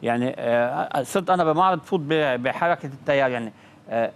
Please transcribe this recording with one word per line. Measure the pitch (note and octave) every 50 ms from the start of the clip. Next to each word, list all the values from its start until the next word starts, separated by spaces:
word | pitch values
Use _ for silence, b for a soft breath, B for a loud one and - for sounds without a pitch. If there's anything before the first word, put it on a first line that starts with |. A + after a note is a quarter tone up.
| -
يعني، | A2+ A#2 A#2+ B2 C3 - -
آه، | B2 A#2+ A#2 A#2+ A#2+ B2 C3+ D#3+ F3+ - - D3 C3
صرت | - - G3 F3+ F3
أنا | F#3 F3+ E3+
بمعرض | D#3+ D#3 D#3+ F#3 F#3+ F#3 E3
فوت | - - G3+ F#3
ب-، | D3 C#3 D#3+ D#3 D3+ C#3+ B2+ B2 B2
بحركة | C3 A#2+ - F3 E3+ F3 - -
التيار، | C#3+ C3+ C#3 - - C#3+ C#3 C3+ C3
يعني، | B2 A#2+ A#2 A2 G2+ B B B B B B -
آه، | A2 A#2 A#2 - -